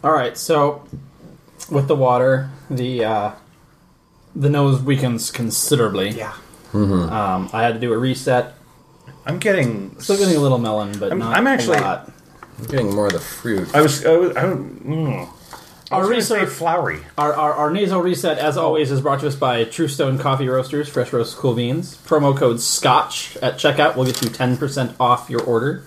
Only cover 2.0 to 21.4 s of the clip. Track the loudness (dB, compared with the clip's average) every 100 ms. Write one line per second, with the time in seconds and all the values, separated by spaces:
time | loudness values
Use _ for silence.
2 | 4 4 4 2 0 -12 -8 -4 -4 -2
3 | 0 0 -2 -8 -20 _ _ _ _ _
4 | _ _ _ -2 0 2 2 2 2 0
5 | 0 -2 -6 -4 -4 -2 0 2 2 0
6 | -2 -4 -10 -12 -20 -20 -6 0 2 2
7 | 0 -2 -2 -2 -4 0 0 0 -2 0
8 | 0 -2 2 0 0 -12 -20 _ _ _
9 | -20 -14 -8 -2 0 2 0 -4 -10 -10
10 | -2 2 4 4 4 2 2 -2 -2 -4
11 | -2 -2 0 2 2 2 2 2 0 -4
12 | -10 -20 -20 -20 -20 -14 -4 -2 0 0
13 | 0 -2 -6 -8 -4 -2 0 4 4 2
14 | 4 4 4 0 -2 -2 -8 -12 -6 -4
15 | -4 -4 -8 -18 -20 -20 -20 -20 -4 0
16 | 2 0 0 0 -2 -2 -2 0 -2 -6
17 | -10 -2 0 0 0 0 0 0 0 0
18 | 0 0 -2 0 0 0 0 0 0 0
19 | 0 -2 -2 -2 0 0 -2 -2 -4 0
20 | -2 0 0 0 0 0 0 -4 -2 -4
21 | -2 -2 -2 -2